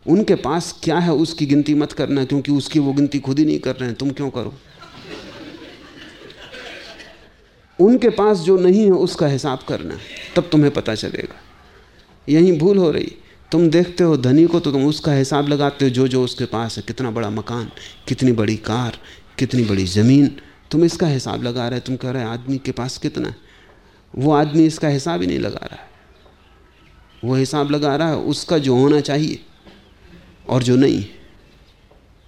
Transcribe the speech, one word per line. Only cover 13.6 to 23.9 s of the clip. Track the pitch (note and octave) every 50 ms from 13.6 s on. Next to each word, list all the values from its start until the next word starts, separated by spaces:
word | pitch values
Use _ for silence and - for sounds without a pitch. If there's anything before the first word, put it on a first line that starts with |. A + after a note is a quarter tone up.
| F3 D#3+
देखते | D3+ E3+ F3+ F3 - - F3+
हो | E3 D#3
धनी | C3 B2 B2 C#3 D#3 E3+
को | E3 F3 E3+
तो | - D#3
तुम | C3 C#3 C3+
उसका | D3+ D3 - - D#3+ C#3+
हिसाब | C3+ C3 - D3+ C#3+ D3
लगाते | C#3+ D3 C#3+ C#3+ C#3 C3+ - C#3
हो, | C3
जो | A#2 B2 C3+
जो | C3 B2+ C3 B2+
उसके | A#2+ - - B2
पास | - - A2 A#2 A2+ -
है, | - -
कितना | - A2+ - C3 A#2
बड़ा | A2 A#2+ A2+ G#2
मकान, | G#2+ A2 G#2+ - A#2+ A#2+ A2 - - - - - - - -
कितनी | - C3 - C3 B2+
बड़ी | B2 A2+ G#2+ G#2 A2
कार, | G#2+ - - A2 B2 B2 A2+ - - - - - - - - - -
कितनी | C3+ - G#2+ B2 A#2
बड़ी | G#2 G2+ F#2+ F#2+
ज़मीन, | F2+ F#2+ G#2+ A2 B2 C3+ C#3+ C#3+ C3 - - - - - _ _ -
तुम | D#3 D#3 E3+
इसका | E3 E3 - F#3
हिसाब | D#3 C#3 B2+ - B2 - A#2+ B2
लगा | A#2+ A#2+ B2+ A#2
रहे, | A#2+ B2+ B2
तुम | - - C3
कह | B2 C3 B2+
रहे | B2+ C3 A#2
आदमी | A2 A#2 A#2+ B2 C3 C3+
के | B2+ - C3
पास | A#2+ A#2+ A#2+ C3 -
कितना | - - D3+ - B2+ - -
है। | G#2+ - - _ _ _ _ - _ _ _ _